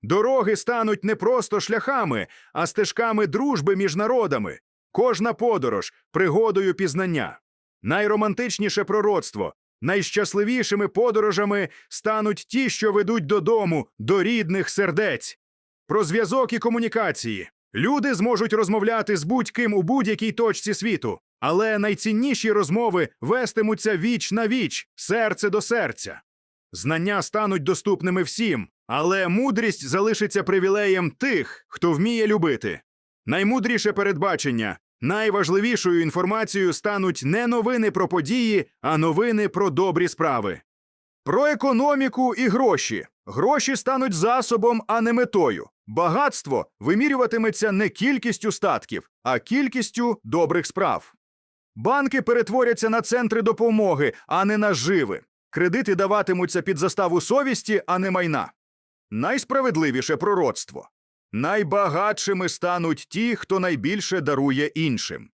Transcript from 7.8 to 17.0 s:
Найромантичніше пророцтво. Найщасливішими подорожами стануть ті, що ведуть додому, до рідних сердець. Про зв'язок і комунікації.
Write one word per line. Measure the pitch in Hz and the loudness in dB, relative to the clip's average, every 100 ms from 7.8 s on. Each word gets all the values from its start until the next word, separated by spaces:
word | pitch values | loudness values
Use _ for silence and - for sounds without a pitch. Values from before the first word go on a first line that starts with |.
Найромантичніше | 98 175 208 214 214 196 240 - 202 - | -4 -2 0 2 0 0 -4 -2 -2 -2
пророцтво. | 196 214 208 190 - 107 87 - _ _ | 0 0 2 0 -2 -6 -6 -8 _ _
Найщасливішими | 131 196 180 208 202 196 208 247 220 202 196 | -2 0 0 -2 0 0 0 0 0 0 0
подорожами | 196 240 214 214 185 202 202 170 - _ | 2 2 2 0 0 0 0 -2 -8 _
стануть | - 214 214 214 208 - | -6 -2 0 0 -2 -2
ті, | 240 262 | -2 0
що | - 214 | 0 2
ведуть | 208 196 226 143 | 2 2 0 2
додому, | 208 170 226 190 160 127 _ | 0 2 2 2 -2 -4 _
до | 110 196 | 0 2
рідних | 185 233 170 190 175 | 2 0 0 -2 -2
сердець. | - 196 160 214 123 - - _ _ _ _ _ | 0 0 0 0 -2 -8 -14 _ _ _ _ _
Про | 202 | 0
зв'язок | 170 202 208 262 247 | 2 0 2 0 0
і | 233 | 0
комунікації. | 240 233 226 226 | 0 0 0 0